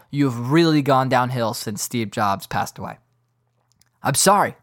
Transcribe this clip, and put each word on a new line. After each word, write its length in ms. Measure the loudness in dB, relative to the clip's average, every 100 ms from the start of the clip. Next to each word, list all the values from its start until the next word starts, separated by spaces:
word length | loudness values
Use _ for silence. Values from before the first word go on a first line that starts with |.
| _
you've 400 | -2 -2 -2 0
really 300 | 2 4 2
gone 280 | 2 2 2
downhill 440 | 0 0 -2 -4
since 280 | -4 -8 -8
Steve 300 | -6 -6 -4
Jobs 340 | -2 -2 -4 -6
passed 320 | -6 -6 -10
away. 200 | -14 -16 _ _ _ _ _ _ _ _ _ _
I'm 140 | 2 4
sorry. 400 | 6 4 2 -4